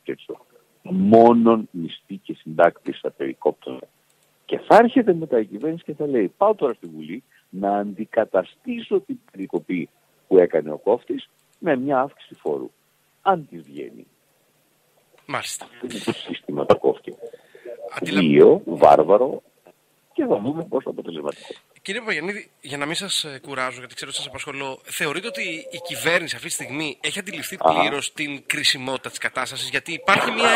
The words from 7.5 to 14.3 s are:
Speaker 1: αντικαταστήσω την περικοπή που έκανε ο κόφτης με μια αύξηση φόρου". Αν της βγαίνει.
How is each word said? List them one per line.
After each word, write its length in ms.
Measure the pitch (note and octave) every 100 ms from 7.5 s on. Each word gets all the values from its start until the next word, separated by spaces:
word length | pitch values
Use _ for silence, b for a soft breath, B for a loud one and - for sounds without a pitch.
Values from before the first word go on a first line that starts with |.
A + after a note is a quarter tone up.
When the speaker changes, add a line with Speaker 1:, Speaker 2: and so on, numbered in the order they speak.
| F#2 G2 G#2
Speaker 1:
αντικαταστήσω 1200 | G#2 G2 G#2+ - G#2+ F#2+ F2+ _ - A#3+ A3+ G3
την 200 | - C4 _
περικοπή 580 | - C#4+ F3 - F2+ - _ _ _ _
που 100 | F#2
έκανε 340 | F2 E2 D2+
ο 60 | D2
κόφτης 520 | - A#2 - C3 - _ _ _
με 160 | F3+ C3
μια 240 | C3+ C3+
αύξηση 360 | C#3 - - -
φόρου". 340 | E2+ C#2+ B1+ - _ _ _ _
Αν 260 | G3 F3+ C#3+
της 120 | E2+
βγαίνει. 460 | D2 C#2+ C2 A2 - _ _